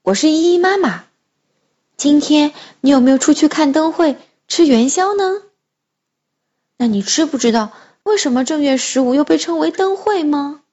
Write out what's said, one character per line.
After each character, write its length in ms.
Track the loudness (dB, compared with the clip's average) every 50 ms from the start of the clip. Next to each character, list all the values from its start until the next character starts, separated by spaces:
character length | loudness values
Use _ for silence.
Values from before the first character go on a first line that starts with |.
我 120 | _ -2 -2
是 160 | 0 0 0
依 240 | 2 2 2 2 2
依 40 |
妈 200 | 2 2 0 0
妈。 280 | 0 -2 -2 -4 -6 -14 _ _ _ _ _ _ _ _ _ _ _ _ _ _ _ _ _ _
今 240 | -4 0 2 2 2
天 320 | 2 2 2 2 2 0 -4 -10 -20 -20 _ _
你 100 | 0 2
有 120 | 4 4
没 100 | 4 4
有 60 | 2
出 160 | 2 2 0 2
去 140 | 2 2
看 240 | 0 2 0 0 0
灯 200 | 2 0 0 0
会、 260 | 0 0 0 0 -2 -4 -14 _ _ _ _
吃 200 | _ 0 2 4
元 220 | 4 4 2 2 0
宵 260 | 0 -2 -2 0 0
呢？ 260 | -2 -2 -2 -4 -6 -10 _ _ _ _ _ _ _ _ _ _ _ _ _ _ _ _ _ _ _ _ _ _ _ _ _ _
那 100 | _ -2
你 140 | -2 -2 -2
知 240 | -4 -2 -2 -2 -2
不 120 | -2 -2
知 140 | -2 -2 0
道 200 | 0 0 -4 -4 -12 -20 -20 _ _ _ _
为 140 | -2 -2
什 140 | -2 0 -2
么 140 | -2 -2 -2
正 160 | -2 -2 -2
月 160 | 0 0 0
十 240 | -2 -4 -4 -2 -2
五 140 | 0 2 0
又 80 | 0 2
被 140 | 0 0
称 200 | -2 -2 -4 -4
为 140 | -2 -2 -4
灯 260 | -2 -2 -2 -2 -2
会 260 | -4 -4 -4 -2 -2 -2
吗？ 380 | -2 -2 -2 -4 -8 -12 -16 _ _